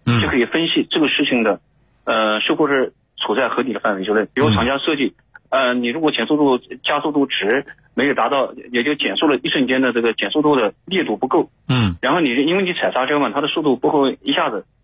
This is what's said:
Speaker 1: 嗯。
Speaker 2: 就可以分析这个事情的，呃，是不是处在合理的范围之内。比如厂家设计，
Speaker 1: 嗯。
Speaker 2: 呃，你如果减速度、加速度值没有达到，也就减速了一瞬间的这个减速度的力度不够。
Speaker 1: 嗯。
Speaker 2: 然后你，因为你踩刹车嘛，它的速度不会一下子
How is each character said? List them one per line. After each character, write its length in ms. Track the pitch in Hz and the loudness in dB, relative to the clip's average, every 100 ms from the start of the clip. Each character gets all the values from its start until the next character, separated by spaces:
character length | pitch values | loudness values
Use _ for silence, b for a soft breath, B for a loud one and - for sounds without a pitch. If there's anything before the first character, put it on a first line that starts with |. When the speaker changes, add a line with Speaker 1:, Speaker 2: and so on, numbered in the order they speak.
| 120 | 0
Speaker 1:
嗯。 160 | 120 | 0
Speaker 2:
就 60 | - | 2
可 80 | 135 | 0
以 100 | 113 | 0
分 200 | 160 165 | 0 0
析 180 | 156 - | 0 0
这 80 | 175 | 0
个 100 | 147 | 0
事 180 | - 139 | 0 0
情 140 | 127 | 0
的， 180 | 107 92 _ _ _ _ | 0 -2 _ _ _ _
呃， 360 | - 113 110 107 | -2 0 0 0
是 140 | - | -2
不 120 | 156 143 | 0 2
是 280 | 139 120 - _ - | 2 0 -6 _ -10
处 160 | 117 | -4
在 140 | 107 117 | 0 0
合 120 | 123 | -2
理 140 | 117 | -4
的 60 | 101 | -2
范 160 | 113 95 | -2 -2
围 80 | |
之 80 | 95 | 0
内。 100 | 107 101 | 0 0
比 80 | 127 | 0
如 80 | 143 | 2
厂 140 | 104 | 2
家 140 | 117 135 | 0 -2
设 180 | - 143 | -2 -2
计， 180 | 113 - _ - _ | -2 -6 _ -20 _
Speaker 1:
嗯。 180 | 135 127 | 0 2
Speaker 2:
呃， 60 | |
你 140 | 123 120 | 0 -2
如 120 | 143 | -2
果 100 | 151 | -2
减 140 | 143 | -2
速 140 | - 151 | -2 2
度、 200 | 143 123 - 123 | 2 2 -2 -8
加 180 | - 147 | -4 -2
速 120 | 156 | 0
度 140 | 147 135 | 0 0
值 400 | - 98 131 - B B | 0 0 -2 -2 B B
没 120 | - 139 | -2 0
有 80 | |
达 160 | 120 117 | 0 0
到， 240 | 139 110 - - | 0 -2 -6 -6
也 100 | 123 | -2
就 120 | 127 | -2
减 220 | 147 107 101 | -2 -4 0
速 100 | 151 | 0
了 100 | 135 | 0
一 80 | - | 0
瞬 160 | 156 127 | -2 0
间 160 | 131 | 2
的 100 | 131 | 2
这 80 | 117 | 2
个 140 | 117 | 0
减 160 | 107 101 | 0 -2
速 100 | 151 | 0
度 160 | 147 139 | 2 2
的 160 | 104 - - | 0 -4 -4
力 180 | 185 | -4
度 140 | 127 107 | -2 -2
不 100 | 131 | 0
够。 220 | 165 - _ - | 0 0 _ -2
Speaker 1:
嗯。 280 | 127 104 85 | 0 0 0
Speaker 2:
然 140 | 131 | 0
后 60 | 175 | 2
你， 100 | 143 | 2
因 260 | 120 143 190 | 2 0 0
为 60 | |
你 100 | 180 | -2
踩 180 | - - | -2 -2
刹 140 | 123 | 0
车 140 | 131 147 | 0 0
嘛， 120 | 127 | 0
它 80 | 127 | -2
的 60 | 147 | -2
速 120 | 175 | -2
度 160 | 151 120 | 0 0
不 140 | 151 | 2
会 280 | 147 135 - | 2 2 0
一 100 | - | -2
下 160 | 147 156 | -2 -2
子 160 | 113 - _ | -4 -10 _